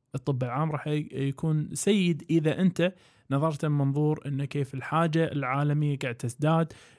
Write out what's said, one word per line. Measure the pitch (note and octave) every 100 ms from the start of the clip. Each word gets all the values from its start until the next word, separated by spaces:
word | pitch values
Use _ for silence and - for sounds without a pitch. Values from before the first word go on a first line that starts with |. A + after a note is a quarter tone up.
| _ C#3
الطب | - B2+
العام | B2 B2+ D#3+
راح | D3+ D3+
ي-، | D3+ D#3
يكون | C3 C#3 C#3 D#3+ D#3 D3 -
سيد | G3 G#3 F3 D3 -
إذا | E3 D3+ -
أنت | F#3 F3+ F3 - - _ -
نظرت | C#3 D#3+ C#3+ D#3
من | D3
منظور | C#3 C#3 D3+ D3+ C#3+
إن | C#3 C#3
كيف | C#3+ C3+
الحاجة | C3+ - D#3 E3+ D#3+ E3
العالمية | C#3+ B2+ C3+ D3 D3 D3 C3+
قاعد | C3 A#2+
تزداد | A#2+ - D3 E3 D#3+ - -